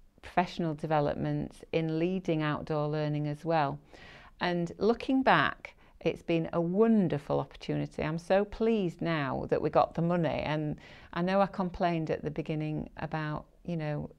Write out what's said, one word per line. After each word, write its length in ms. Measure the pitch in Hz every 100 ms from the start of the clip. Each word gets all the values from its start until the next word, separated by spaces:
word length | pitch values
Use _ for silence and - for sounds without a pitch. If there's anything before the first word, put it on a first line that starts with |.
| - _
professional 540 | - - 180 - 165
developments 920 | 147 156 151 143 - 151 147 - - -
in 260 | 165 160 160
leading 440 | 175 185 180 160
outdoor 460 | 151 147 - 156 147
learning 380 | 151 151 147 147
as 180 | 147 165
well. 320 | 165 139 143 - - - - - -
And 300 | 180 175 170 -
looking 440 | 202 233 - 262
back, 520 | 247 170 110 - - - - -
it's 220 | 170 -
been 260 | - 165 160
a 80 | 170
wonderful 800 | 170 190 226 220 170 143 - 143
opportunity. 640 | 139 - - 147 147 -
I'm 140 | 151 165
so 260 | - 190
pleased 560 | 202 - 226 220 175 -
now 460 | 165 160 135 131 -
that 120 | -
we 100 | -
got 240 | 156 -
the 80 | -
money, 260 | 170 175 151
and 480 | 131 - 151 151 147 - - -
I 100 | 170
know 180 | 180 196
I 60 | 190
complained 640 | 202 180 - 175 165 156
at 120 | -
the 80 | 151
beginning 580 | 156 156 156 151 151 - -
about, 480 | 156 156 151 151 - _
you 120 | - 165
know, 340 | 151 147 151